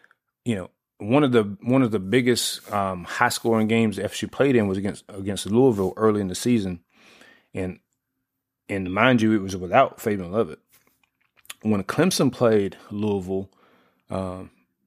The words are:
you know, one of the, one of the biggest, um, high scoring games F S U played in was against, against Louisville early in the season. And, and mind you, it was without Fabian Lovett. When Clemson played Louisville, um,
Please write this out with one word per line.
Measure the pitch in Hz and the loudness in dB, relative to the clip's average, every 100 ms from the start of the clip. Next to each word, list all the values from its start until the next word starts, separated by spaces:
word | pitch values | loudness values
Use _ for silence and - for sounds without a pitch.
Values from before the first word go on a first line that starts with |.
| _ _ _ _ | _ _ _ _
you | 123 | -6
know, | 101 87 _ _ - | -6 -8 _ _ -12
one | 104 139 | 0 2
of | 139 | 4
the, | 120 101 98 | 2 0 -4
one | 123 131 | 0 2
of | 120 | 2
the | 104 | -2
biggest, | 92 127 123 113 - - - | 0 2 2 0 -2 -8 -6
um, | 104 98 92 | -4 -4 -6
high | 85 - 120 | -8 0 0
scoring | - 120 113 110 | 0 2 2 4
games | 113 113 98 | 2 2 0
F | 101 | -6
S | - | -6
U | 101 | -6
played | - 139 123 | 0 2 4
in | 101 | 2
was | 95 | 0
against, | 98 - - | -4 -8 -14
against | 101 98 95 95 | -10 -8 -6 0
Louisville | 113 135 101 95 - | 4 4 4 0 0
early | 110 104 | 0 2
in | 95 | -2
the | |
season. | 90 123 120 95 87 _ _ _ - - _ _ | -4 0 0 0 -8 _ _ _ -20 -20 _ _
And, | 101 92 87 _ _ _ _ _ _ _ _ - | -8 -8 -8 _ _ _ _ _ _ _ _ -8
and | 101 90 | -6 -2
mind | 101 127 123 | 2 4 4
you, | 110 | 4
it | 107 | 2
was | 95 95 | -2 -8
without | 87 117 131 - | 0 2 2 0
Fabian | 110 101 87 | -4 -4 -2
Lovett. | 104 87 - _ _ _ _ _ _ _ _ - - | -2 -2 -6 _ _ _ _ _ _ _ _ -20 -8
When | 107 101 | -2 -2
Clemson | - - 180 - 139 | -2 0 0 2 0
played | - 120 107 98 - - | 2 2 4 2 -6 -12
Louisville, | 104 107 101 90 95 98 _ _ _ _ _ - | -6 -2 -2 -4 -6 -6 _ _ _ _ _ -10
um, | 95 92 92 90 _ _ _ | -8 -8 -10 -16 _ _ _